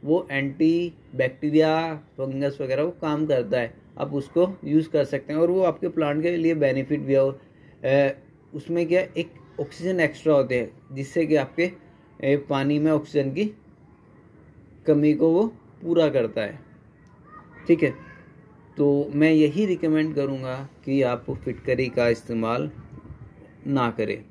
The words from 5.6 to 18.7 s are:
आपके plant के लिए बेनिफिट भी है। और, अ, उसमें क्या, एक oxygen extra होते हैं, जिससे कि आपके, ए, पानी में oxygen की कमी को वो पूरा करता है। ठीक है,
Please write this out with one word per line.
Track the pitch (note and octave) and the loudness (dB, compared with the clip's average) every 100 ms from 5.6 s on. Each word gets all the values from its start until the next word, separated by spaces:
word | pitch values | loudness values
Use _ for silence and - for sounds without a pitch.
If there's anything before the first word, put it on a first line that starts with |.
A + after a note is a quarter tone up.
आपके | F3+ D#3+ F3+ | 0 0 -4
plant | E3 D3+ D3 | -2 -2 0
के | E3+ F3 | -2 0
लिए | E3 | 0
बेनिफिट | D#3+ C#3 C3 C3+ D3 | 2 0 0 -2 -4
भी | C3+ | 2
है। | C3+ | 2
और, | C3+ C3+ - - - - | 2 -2 -18 -20 -20 -8
अ, | C3 C#3 C#3 - - _ _ | 0 2 2 -2 -16 _ _
उसमें | D3 - E3+ E3 | -14 -6 -4 2
क्या, | F3+ | 0
एक | F#3 - E3 - - - | 0 -6 -8 -10 -18 -10
oxygen | C#3+ - E3+ F#3 | -10 -8 -4 0
extra | D#3 - D#3 | 0 0 2
होते | C#3+ B2 B2 | 2 2 -2
हैं, | A2+ - - | -4 -10 -16
जिससे | C3+ C#3 F3 D#3 | -12 -6 -2 2
कि | D3+ | 0
आपके, | C3+ - F3 - - - _ - | 0 -2 -4 -4 -20 -20 _ -6
ए, | C3+ C#3+ | 0 0
पानी | C#3+ C#3 C#3 D3 | 0 -2 0 2
में | D#3 | 2
oxygen | D3+ D3+ D3+ C#3 | 0 0 -2 -2
की | C#3+ G#3+ - - - - _ _ - - - - - - - - | -2 -4 -6 -20 -20 -20 _ _ -20 -20 -20 -20 -20 -20 -8 2
कमी | D3 D3+ | 4 4
को | D3+ D#3+ | 4 4
वो | E3+ A3 - - - | 4 0 -4 -20 -14
पूरा | F3 E3+ D#3 | -2 2 4
करता | C3+ A2+ A#2 | 2 -2 -4
है। | G2+ - - - - _ - - - - - - - | -6 -8 -20 -20 -20 _ -20 -20 -20 -20 -20 -18 0
ठीक | E3 | 2
है, | D3 - - - - - - - - | 2 -2 -18 -20 -20 -20 -20 -20 -20